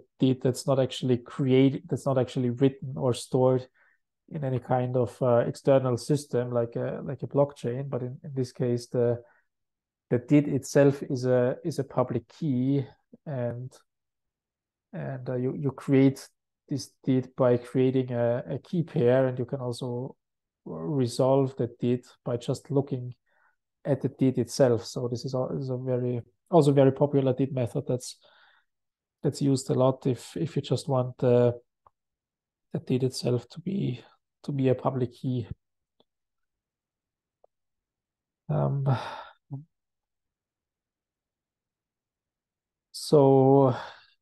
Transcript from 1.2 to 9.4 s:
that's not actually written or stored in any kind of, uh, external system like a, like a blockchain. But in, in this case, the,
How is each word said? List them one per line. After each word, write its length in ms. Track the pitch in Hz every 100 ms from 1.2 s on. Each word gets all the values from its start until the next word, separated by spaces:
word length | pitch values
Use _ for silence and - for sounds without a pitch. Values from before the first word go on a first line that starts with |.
| - - 135 131 135 135 -
that's 180 | 127 139
not 120 | 135
actually 320 | 117 - 123
written 440 | 120 135 139 135 151
or 160 | 131
stored 520 | 117 - 131 127 127 - _ _ _ _ _ -
in 140 | 170
any 160 | 135 127
kind 380 | - 127 123 127
of, 180 | 120 -
uh, 160 | 127 120 -
external 500 | - - 135 127 120
system 540 | - 147 - 123 123
like 240 | 120 117 127
a, 260 | 127 -
like 180 | - 131
a 40 | 131
blockchain. 640 | 139 139 - 123 123 139
But 120 | 131
in, 160 | 123 131
in 100 | -
this 180 | 131 123
case, 360 | - 123 120 -
the, 340 | 127 120 117 - _